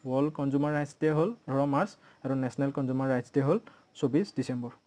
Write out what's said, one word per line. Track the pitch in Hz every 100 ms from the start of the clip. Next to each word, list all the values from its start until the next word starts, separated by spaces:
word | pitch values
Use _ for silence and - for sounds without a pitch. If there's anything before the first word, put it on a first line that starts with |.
| 135
ৱৰ্ল্ড | 131 147 151
কনজিউমাৰ | 139 139 147 147
ৰাইটছ | 147 -
ডে | 156 151
হ'ল | 175 240 -
পোন্ধৰ | 135 143
মাৰ্চ | 139 202 - - _
আৰু | 135 135
নেশ্যনেল | 131 - 139 139
কনজিউমাৰ | 131 131 135
ৰাইটছ | 127 -
ডে | 143 139
হ'ল | 202 - - _ -
চৌবিছ | 139 139 202 -
ডিচেম্বৰ। | 120 127 120 -